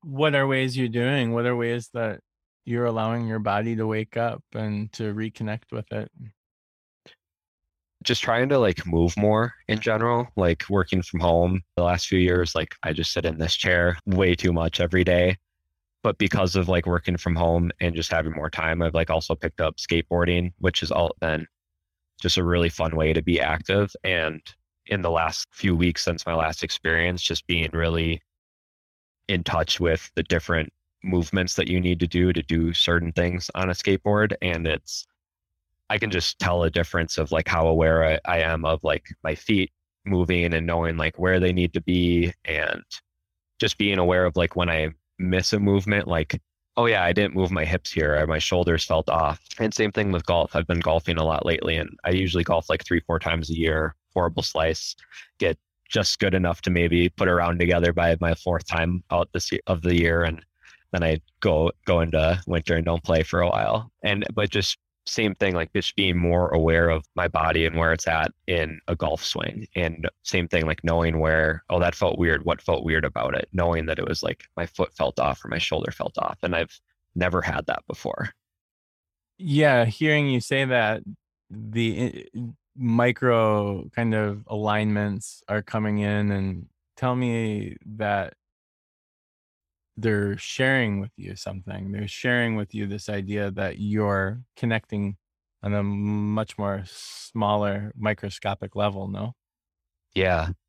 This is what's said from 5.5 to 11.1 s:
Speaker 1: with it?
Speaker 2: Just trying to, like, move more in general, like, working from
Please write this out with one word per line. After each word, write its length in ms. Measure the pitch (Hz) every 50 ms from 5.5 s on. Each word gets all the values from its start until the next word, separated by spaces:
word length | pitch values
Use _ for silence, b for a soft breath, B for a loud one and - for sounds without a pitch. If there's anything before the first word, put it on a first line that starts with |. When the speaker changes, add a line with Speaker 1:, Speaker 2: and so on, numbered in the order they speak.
| 107 113 _ _
Speaker 1:
with 200 | 120 113 107 _
it? 200 | 107 107 107 - _ - 120 110 _ _ _ _ _ _ _ _ _ _ _ _ _ _ _ B B _ _ _ _ _ _ _ _ _ _ _ _ _ _ _ _ _ -
Speaker 2:
Just 180 | - 123 -
trying 280 | - - 117 117 127 135
to, 100 | 143 135
like, 260 | 120 98 87 - -
move 320 | 90 82 82 85 87 87
more 360 | 104 101 104 107 107 117 120 - _ _
in 120 | - 107 107
general, 480 | 107 120 110 107 113 120 120 120 123 120 _
like, 280 | 107 95 87 85 - - -
working 320 | 98 98 92 - - 92
from 180 | 87 -